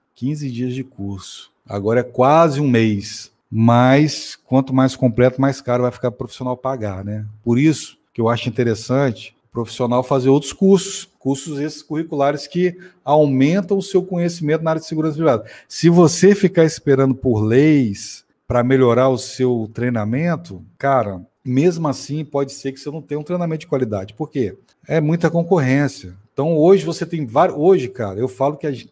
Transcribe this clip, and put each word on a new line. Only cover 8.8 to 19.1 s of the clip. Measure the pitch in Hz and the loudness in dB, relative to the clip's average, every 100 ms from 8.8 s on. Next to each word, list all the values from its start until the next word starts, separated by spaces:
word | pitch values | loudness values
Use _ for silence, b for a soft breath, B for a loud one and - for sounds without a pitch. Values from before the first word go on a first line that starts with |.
| - 127 139 110 - _ _ | -2 0 0 -4 -14 _ _
profissional | 120 113 - 120 123 | -10 -10 -4 -2 0
fazer | 127 139 131 | 0 0 4
outros | 139 151 | 2 0
cursos, | - 190 196 - - - _ | 0 4 4 2 -10 -14 _
cursos | 131 135 165 143 | -6 -6 -6 -8
esses | 151 147 | -8 -10
curriculares | - 151 165 151 139 147 - | -8 -8 -6 -2 0 -2 -6
que | 175 180 175 B B | -2 -2 -4 B B
aumentam | - 151 147 131 139 185 196 196 | 0 4 4 4 2 2 -2 -4
o | |
seu | 180 185 | 0 -2
conhecimento | 180 175 175 170 151 160 | -2 -4 -4 -4 -2 -2
na | 160 | -2
área | 160 | -4
de | - | -4
segurança | 156 156 151 | -4 -4 0
privada. | 160 113 B B B | 2 0 B B B
Se | - 160 | 0 4
você | 175 165 - 190 202 | 6 6 6 4 4
ficar | 180 - 160 | 2 4 2
esperando | - - 135 135 123 | 2 0 2 2 0
por | 131 110 | 0 0
leis | 107 120 151 147 120 98 - - _ _ _ | 2 4 4 4 2 -4 -12 -16 _ _ _
pra | 120 | 0
melhorar | 120 131 127 117 | 2 4 4 4
o | 131 | 2